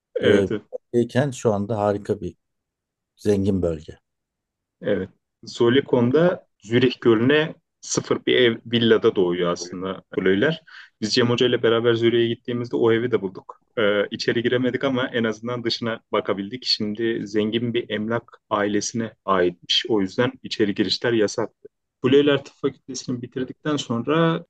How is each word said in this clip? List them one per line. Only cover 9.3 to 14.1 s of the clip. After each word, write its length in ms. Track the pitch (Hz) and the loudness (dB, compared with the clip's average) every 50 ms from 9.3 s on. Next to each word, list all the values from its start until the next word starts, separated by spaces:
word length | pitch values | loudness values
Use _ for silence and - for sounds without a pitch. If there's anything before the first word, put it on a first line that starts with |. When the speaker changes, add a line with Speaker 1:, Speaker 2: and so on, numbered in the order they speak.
| 87 90 87 87 | 0 0 0 -2
Speaker 2:
aslında 520 | 87 - - - 92 90 92 95 92 - - _ - | -2 -4 -6 -10 -10 -8 -8 -8 -10 -10 -14 _ -6
Bleuler. 460 | 104 92 95 95 98 127 156 165 - - - - - - - _ _ | -2 0 2 2 2 2 0 0 -2 -8 -18 -20 -20 -20 -20 _ _
Biz 120 | 110 107 - | -6 -2 2
Cem 160 | 127 123 123 | 2 2 2
Hoca 180 | 123 117 131 | 2 2 2
ile 160 | 120 123 117 117 | 2 2 2 2
beraber 300 | 113 117 117 117 120 113 | 2 2 4 4 2 2
Zürih'e 340 | 113 117 117 117 117 117 | 4 2 2 4 2 2
gittiğimizde 480 | 117 117 - _ - 120 120 120 120 147 | 0 -2 -4 _ -6 -6 -6 -6 -4 -2
o 160 | 139 120 113 | 0 2 2
evi 200 | 113 113 120 123 | 2 2 2 0
de 100 | 113 98 | -2 -2
bulduk. 400 | 98 92 92 95 - - - _ _ _ _ | -2 -6 -8 -12 -16 -18 -20 _ _ _ _
Ee, 300 | 123 110 101 104 101 101 - | -2 0 2 2 0 -2 -2